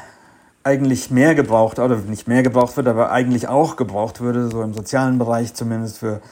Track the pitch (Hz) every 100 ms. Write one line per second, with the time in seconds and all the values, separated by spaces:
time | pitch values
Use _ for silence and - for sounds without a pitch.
0 | - - _ _ _ _ 139 139 135 123
1 | - 127 156 151 139 113 110 - 127 113
2 | 101 107 - 123 127 123 123 147 123 113
3 | 117 127 127 123 - 139 156 - 107 98
4 | 110 - 120 120 117 113 110 107 104 135
5 | 131 127 117 117 117 - 117 113 113 -
6 | 110 107 -